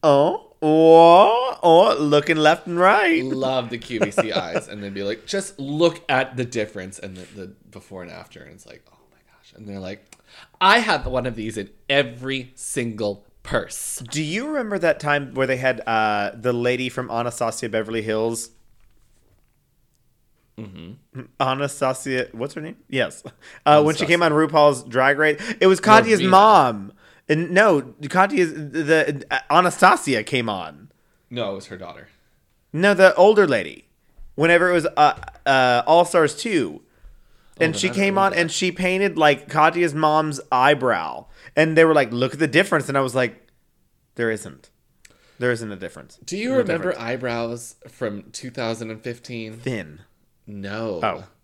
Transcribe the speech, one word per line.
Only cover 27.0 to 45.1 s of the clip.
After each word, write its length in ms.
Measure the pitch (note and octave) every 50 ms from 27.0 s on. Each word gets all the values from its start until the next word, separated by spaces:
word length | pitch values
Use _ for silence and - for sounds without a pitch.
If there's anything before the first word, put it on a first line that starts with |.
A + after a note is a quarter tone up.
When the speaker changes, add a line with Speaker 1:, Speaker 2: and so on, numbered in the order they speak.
| _ _ _ _ _ -
Speaker 1:
And 220 | D#3 D#3 E3+ D#3
no, 420 | F3+ F#3+ G#3+ G#3+ E3+ C#3+ C3 B2 - _ D3 C#3
Katya's, 440 | - F#3 F#3+ G3+ D4 B3+ F3+ D#3+ D3+
the, 720 | D#3 D3+ C#3+ A#2+ D#3+ D#3+ C#3+ D#3+ D#3+ D3 - D3 C#3 - -
uh, 100 | - C3 - _
Anastasia 720 | D3 E3+ F#3 F3 - - F3+ F#3 - - - D3 B2+ A2 G#2+
came 240 | - - B2+ A#2
on. 420 | A2 G#2 F#2 E2+ D#2 D2+ D2 D2 D2 _ _ _ _ _ _ _ _
Speaker 2:
No, 220 | A#2+ A#2+ A2+ G2+
it 40 | G2
was 100 | F#2+ F#2+
her 80 | - F#2
daughter. 300 | F2+ F#2+ E2 D#2 D2+ - _ _ _ _ _ _ _ _ _ _ _ _ _
Speaker 1:
No, 220 | - D#3 F3+ G#3 G3+
the 200 | E3+ F#3+ F#3 -
older 300 | - F3+ G#3 A3 G#3 G3
lady. 440 | D#3 B2+ G#2+ F2 D2 A#1 - _ _ _ _ _ _ _ - - - -
Whenever 340 | - D3+ E3 E3+ E3+ F3 F3+
it 40 | F3+
was, 120 | E3+ D3 D#3 -
uh, 180 | - D3+ C#3+ - - - - _ - _
uh, 380 | C#3 C3+ C3 B2+ B2+ B2 A#2+ -
All 200 | - D#3+ F3 F3
Stars 280 | E3+ - F3 D#3 C#3 -
two. 460 | - - A#3 G#3 D#3 A#2 E2 D2+ - _ _ _ _ _ - - _ _ _ _ _ _ _ _ -
And 160 | E3 D#3+ D#3
Speaker 2:
Oh, 20 |
Speaker 1:
she 100 | - -
Speaker 2:
then 40 | F#3
I 60 | C#3
don't 60 | F#3+ G3
Speaker 1:
came 120 | G3 G3
on 60 | G3 G3 G3
Speaker 2:
remember 100 | - E3+
Speaker 1:
and 80 | E3+ E3
Speaker 2:
that. 40 | -
Speaker 1:
she 180 | - F#3+ F#3
painted, 460 | F3 F#3 F#3 F3+ F#3 F#3+ G3+ G3 D#3+
like, 320 | D#3+ D#3 D3 C#3+ - - -
Katya's 440 | C#3 D#3 D3+ E3 E3 F3 F3 E3 C#3+
mom's 460 | D#3 D#3 D3+ D3+ D#3 D#3 D#3 C#3+ C#3 - _ C3
eyebrow. 720 | B2 B2+ C#3+ D3+ C3 B2+ B2 A2 F2 D#2+ D2+ B1 C#2 - - - - - - _
And 220 | D3+ D#3 D#3+ D#3+
they 60 | D#3+ D#3+
were 80 | D#3+ D#3
like, 200 | D3 C3+ A2 A#2+
"Look 180 | A#2+ B2+ C3 -
at 60 | C#3+
the 80 | D#3+
difference." 400 | D3 D3 D#3+ G3 G3+ G3 D#3 C3+
And 100 | - C#3
I 40 | C#3
was 120 | C3+ B2+ A#2
like, 320 | C3 B2+ A#2 D3+ _ _ _ _ _ _ _ _ _ _ _ _ _ _ _ _
"There 160 | - A#2 A2+
isn't. 380 | A2 G#2+ G#2 F#2 C#2 _ _ _ _ _ _ _ _ _ _ -